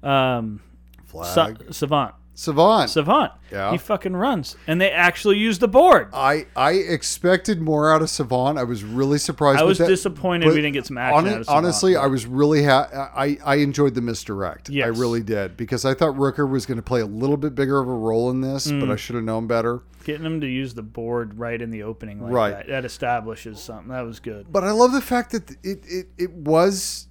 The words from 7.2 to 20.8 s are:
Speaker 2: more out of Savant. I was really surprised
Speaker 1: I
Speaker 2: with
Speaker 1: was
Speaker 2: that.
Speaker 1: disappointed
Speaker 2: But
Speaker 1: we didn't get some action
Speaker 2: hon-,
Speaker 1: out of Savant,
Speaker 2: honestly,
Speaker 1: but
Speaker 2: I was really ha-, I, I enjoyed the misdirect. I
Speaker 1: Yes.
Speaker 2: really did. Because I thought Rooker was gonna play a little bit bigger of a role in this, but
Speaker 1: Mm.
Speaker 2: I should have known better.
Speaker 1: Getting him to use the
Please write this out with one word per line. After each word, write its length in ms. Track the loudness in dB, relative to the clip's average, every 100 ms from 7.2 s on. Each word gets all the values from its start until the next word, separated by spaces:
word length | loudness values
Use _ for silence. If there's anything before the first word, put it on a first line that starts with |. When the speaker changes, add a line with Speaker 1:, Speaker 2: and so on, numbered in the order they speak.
| 2 2 0 -2
Speaker 2:
more 320 | 0 2 4
out 80 | 4
of 100 | 2
Savant. 480 | -4 -2 0 0 0
I 40 |
was 220 | -4 -4
really 340 | -6 -2 0 0
surprised 400 | -2 0 4 6
Speaker 1:
I 40 |
Speaker 2:
with 60 | 4
Speaker 1:
was 80 | 4
Speaker 2:
that. 100 | 4
Speaker 1:
disappointed 560 | 2 0 -4 -2 2 4
Speaker 2:
But 80 |
Speaker 1:
we 60 | 4
didn't 140 | 2
get 120 | -2 -6
some 120 | -4
action 260 | 2 2
Speaker 2:
hon-, 40 | 2
Speaker 1:
out 60 | -2
of 60 | 2
Savant, 100 | 2
Speaker 2:
honestly, 300 | 2 2 2
Speaker 1:
but 60 | 4
Speaker 2:
I 60 | 2
was 200 | 0 -2
really 360 | 2 4 4
ha-, 480 | 6 4 2 -6 -10 -4
I, 220 | -2 -2
I 120 | 0 2
enjoyed 400 | 2 2 0 0
the 60 |
misdirect. 680 | -4 -6 -8 -6 -6 -8 -8
I 40 |
Speaker 1:
Yes. 220 | -4 -2 0
Speaker 2:
really 240 | 0 -2
did. 320 | -2 -4 -4 -8
Because 280 | -6 -4
I 100 | -2
thought 200 | 0 0
Rooker 340 | 0 -2 0 -2
was 160 | -2
gonna 160 | -4 -8
play 200 | -2 -2
a 60 | -2
little 300 | -4 -2 0
bit 200 | -2 -2
bigger 240 | 0 0
of 80 | -2
a 40 |
role 380 | -4 0 0 0
in 100 | -2
this, 260 | -4 -4 -4
but 160 | -2
Speaker 1:
Mm. 80 | -2
Speaker 2:
I 40 | -4
should 200 | -4 -6
have 80 |
known 240 | -4 -4 -2
better. 340 | 0 0 -4 -10 -16
Speaker 1:
Getting 200 | -10 -8
him 160 | -6 -4
to 60 | -4
use 280 | -4 -6
the 80 | -10